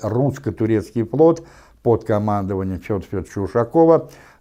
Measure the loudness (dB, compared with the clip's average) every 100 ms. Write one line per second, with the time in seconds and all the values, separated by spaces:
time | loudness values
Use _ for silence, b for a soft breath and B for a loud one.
0 | -4 -2 -2 -2 -8 -4 0 0 -2 -6
1 | -4 4 4 4 B B B B 0 0
2 | 0 -2 0 -2 -2 -4 -4 -8 -6 -6
3 | -6 -8 -8 -8 -4 -2 0 2 4 4
4 | 0 B B B